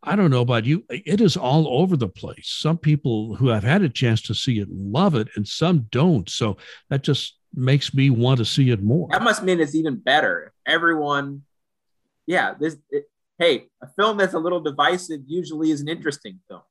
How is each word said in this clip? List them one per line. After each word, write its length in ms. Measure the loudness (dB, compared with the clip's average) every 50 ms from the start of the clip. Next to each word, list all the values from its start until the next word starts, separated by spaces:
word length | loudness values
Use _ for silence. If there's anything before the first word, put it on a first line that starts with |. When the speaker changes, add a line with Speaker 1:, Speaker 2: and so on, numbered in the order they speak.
| -2
Speaker 1:
I 140 | 0 2
don't 140 | 4 4 4
know 100 | 4 4
about 240 | 4 2 2 2 2
you, 180 | 2 0 0 -2 _
it 320 | -10 -10 -4 -2 2 4
is 160 | 4 4 2
all 320 | 2 0 2 2 2 2 2 2 2 2
over 120 | 2 2
the 140 | 0 0 -2
place. 400 | -6 -10 -14 -14 -14 -14 -12 -12
Some 300 | -10 -4 -2 -2 -2 0
people 560 | 2 0 0 2 _ -2 -2 -2 -4 -6 -4
who 140 | 0 2 2
have 160 | 2 2 2
had 180 | 2 2 2 2
a 60 | 0
chance 320 | 0 0 0 2 2 0 0
to 120 | -4 -6
see 240 | -4 -2 -2 -2 -2
it 100 | -2 -6
love 440 | -8 -10 -8 -4 0 2 2 2 2
it, 140 | 0 -2 -4 -4
and 100 | -8 -6
some 420 | -6 -4 -2 0 2 2 2 0 0
don't. 360 | 0 2 2 4 4 2 0 -4
So 260 | -6 -4 -4 -4 -4 -6 -12 -20 -20 -20 _ _
that 140 | -4 -4 0
just 340 | 0 -2 -2 -2 -10 _ _ _ _ -8
makes 380 | -4 0 2 2 2 0 -2 0
me 160 | 2 4 4
want 300 | 4 4 4 2 2 2
to 80 | 2
see 240 | 0 0 2 2 2
it 120 | 2 2 2
more. 260 | 2 2 0 0 0
Speaker 2:
That 120 | -2 0 2
must 200 | 2 0 0 0
mean 180 | 0 2 2
it's 140 | 0 0 0
even 220 | -2 -2 -2 -4
better. 580 | -4 -2 2 2 2 2 2 -2 -4 -6 -12 _ _ _
Everyone, 760 | -2 -2 0 2 0 0 0 0 -2 -2 -2 -4 -6 -10 -14 -16 _ _ _ _ _ _ _ _ _ _ _ _ _ _ _ _
yeah, 280 | -2 -2 0 0 -2 -2 -4
this, 200 | -6 -6 -6 -8 _ _
it, 220 | -6 -6 -6 _ _ _ _ _ _ _
hey, 280 | 2 2 2 0 -4 _ _ _ -20
a 60 | -18
film 280 | _ 0 0 0 2
that's 160 | 0 0 0 0
a 60 | -2
little 220 | -2 -2 -2 -2
divisive 600 | -4 -6 -2 0 0 0 0 -2 -4 -8 -12 -12 -10
usually 440 | -8 -8 -6 -6 -6 -6 -2 0 0
is 120 | 0 -2 -4
an 60 | -8
interesting 520 | -8 -6 -6 -6 -6 -6 _ -18 -20 -20 _ _
film. 140 | -20 -20 _ _